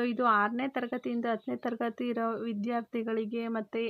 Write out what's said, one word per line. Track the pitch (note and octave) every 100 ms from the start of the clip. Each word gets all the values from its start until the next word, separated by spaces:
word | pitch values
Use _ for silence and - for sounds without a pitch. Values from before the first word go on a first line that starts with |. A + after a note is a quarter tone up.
| A#3+
ಇದು | A#3 B3 G#3+
ಆರನೇ | G#3 A#3+ C4+ C4
ತರಗತಿಯಿಂದ | A#3+ B3 B3 A#3 A#3
ಹತ್ತನೇ | A3 - B3 A#3+
ತರಗತಿ | A#3 A#3 A3+ B3
ಇರೋ | A#3 A3+ A3 A#3
ವಿದ್ಯಾರ್ಥಿಗಳಿಗೆ, | G#3 A3 A#3 A3+ A#3 A3+ A3 A3 A#3 A#3 A3+
ಮತ್ತು | G#3+ A3+